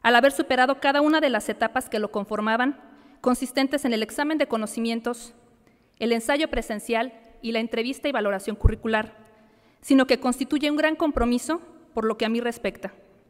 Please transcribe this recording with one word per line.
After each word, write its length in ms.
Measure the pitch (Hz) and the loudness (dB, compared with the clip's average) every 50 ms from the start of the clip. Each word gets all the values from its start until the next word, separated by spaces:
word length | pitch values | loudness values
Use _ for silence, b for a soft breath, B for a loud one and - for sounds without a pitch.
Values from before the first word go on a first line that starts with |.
al 120 | - 233 240 | 4 6 6
haber 180 | 240 247 277 | 6 6 6
superado 480 | 277 - 320 - 262 247 254 254 269 269 | 4 2 -2 0 2 2 4 2 2 0
cada 200 | - 277 277 285 | 0 2 2 4
una 200 | 294 302 311 311 | 4 4 4 4
de 100 | 302 277 | 2 2
las 180 | 240 208 - - | 0 0 -2 -4
etapas 420 | 214 - 233 220 - 254 254 - | -2 -2 -2 -2 -2 -4 -6 -4
que 80 | - 214 | -4 -4
lo 120 | 214 202 | -4 -2
conformaban, 720 | - 214 196 - 214 208 214 220 220 233 247 277 277 - - B B B B B B B | -4 -6 -6 -4 -6 -4 0 0 0 2 0 -2 -2 -6 -16 B B B B B B B
consistentes 640 | - 254 254 - 269 233 - 277 269 269 302 277 - | 0 0 0 0 -2 -4 0 0 0 0 0 -2 0
en 80 | 254 | 0
el 100 | 233 220 | 0 0
examen 360 | 220 214 - - 294 302 320 294 | -2 -4 -2 -4 -2 -2 0 0
de 80 | 285 | 0
conocimientos, 880 | - - 220 220 214 - 233 226 233 233 226 226 240 240 233 - - - - _ _ _ _ b b b b b b b b | 0 0 -4 -4 -4 -4 -4 -2 -2 -2 -4 -4 -6 -8 -8 -12 -20 -20 -20 _ _ _ _ b b b b b b b b
el 140 | 220 233 | -2 0
ensayo 360 | 233 226 226 - 285 285 320 302 | 0 0 0 0 0 0 0 -2
presencial 640 | - 254 226 - 220 208 - - 226 220 240 254 - - - - - - | -2 -6 -4 -6 -10 -10 -4 -2 -2 -2 -2 -4 -6 -16 -20 -20 -20 -10
y 100 | - 226 | -8 -4
la 80 | 226 220 | -2 -2
entrevista 480 | 226 233 - 226 226 247 262 262 - 285 | -2 -2 -4 -4 -2 -4 -6 -4 -4 -2
y 40 | |
valoración 440 | - 214 208 202 202 185 202 - 208 | 0 0 0 0 -2 -2 -4 -6 -8
curricular, 580 | 214 - - 220 - - 226 220 214 214 214 - - - b b b b b b b b b b b | 4 4 4 4 4 -2 -2 -2 -2 -2 -6 -14 -20 -20 b b b b b b b b b b b
sino 260 | - - 285 269 262 | 0 4 4 4 6
que 140 | 262 254 262 | 4 2 2
constituye 500 | 269 254 247 - 269 - 302 285 294 294 | 2 -2 -2 -2 -2 -2 -2 0 0 0
un 60 | 294 | 0
gran 200 | 302 311 311 311 | 2 0 0 0
compromiso 640 | 311 339 302 269 - 233 240 240 247 - - 320 339 - - - - - _ | 0 -2 -2 0 0 0 0 0 -2 -2 -4 -4 -4 -6 -12 -20 -20 -20 _
por 120 | _ 226 220 | _ -2 -2
lo 120 | 220 220 | -2 -2
que 80 | 220 226 | 0 -2
a 40 | 220 | -2
mí 120 | 226 233 | -2 -2
respecta. 540 | 240 240 233 - - 196 190 - - 190 - - - _ _ _ _ | -2 -4 -6 -4 -6 -8 -6 -6 -14 -14 -14 -16 -20 _ _ _ _